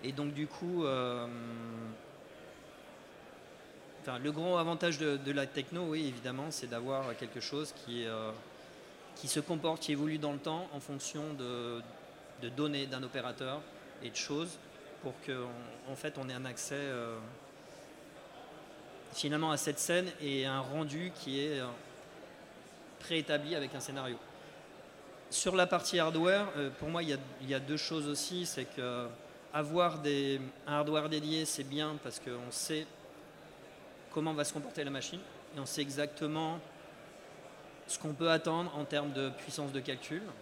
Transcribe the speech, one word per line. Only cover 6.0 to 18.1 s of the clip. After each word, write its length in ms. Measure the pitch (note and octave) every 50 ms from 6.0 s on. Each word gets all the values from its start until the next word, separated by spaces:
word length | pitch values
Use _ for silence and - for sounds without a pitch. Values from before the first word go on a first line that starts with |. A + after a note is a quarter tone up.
| D#3 C#3
évidemment, 380 | B2+ A#2+ A2+ B2+ B2 C3 C#3+ D#3+
c'est 160 | D3+ - - B2
d'avoir 460 | A#2+ A#2 A#2+ C3 C3+ C3+ C3+ B2+ A#2 -
quelque 220 | C3 A2+ - B2
chose 340 | A2 - C#3 C#3+ D#3 D3 - - -
qui, 200 | A#2+ A#2 A#2+ A#2
euh, 260 | A2+ A2+ A2 A2 A2 A2 A2 A2 - - - - - - - - - - - - - -
qui 120 | - - C#3
se 120 | - D#3
comporte, 420 | C#3+ - F3 D#3+ D3 E3 D#3+ D#3+
qui 100 | - - D3+
évolue 260 | C#3 D3 D#3 D#3 D#3
dans 140 | D3+ D3 C#3+
le 40 | C#3
temps 280 | C3+ E3 D#3 E3+ F#3 F3 D3+
en 60 | C#3+
fonction 540 | C3+ - C#3+ C#3 - - - D3+ D3 D#3 D3+
de, 480 | C3+ B2+ B2 B2 A#2+ A#2+ A#2+ A#2+ A#2+ A#2 - - - - - - - - - - - B2
de 60 | A#2
données, 360 | B2 C3 D3 D3+ D3 C#3 C#3
d'un 160 | C3+ C3 B2+
opérateur 600 | C3 B2 - C3+ A#2+ B2 A#2+ - C3+ C3 C3+ D3+ D3 - - - - - - - -
et 80 | A#2
de 40 | G#2+
choses, 440 | - - - D3 D3 E3 F3+ - - - - - - - - - -
pour 120 | - C#3 B2+ - -
que, 200 | - C3+ B2+ B2 B2 A#2+ A#2+ A#2+ A#2+ A#2 A#2+ - B2+
en 40 | C3+
fait, 240 | C3 - D3+ D3 C#3+
on 100 | C3+ C3
ait 40 | B2+
un 120 | B2+ C3
accès, 300 | C3 B2 - - - C#3+
euh, 420 | C#3 C#3+ C#3 C3 B2 A#2 A#2 A2+ A2+ A2 A2+ C3+ - - - - - - - - - - - - - - -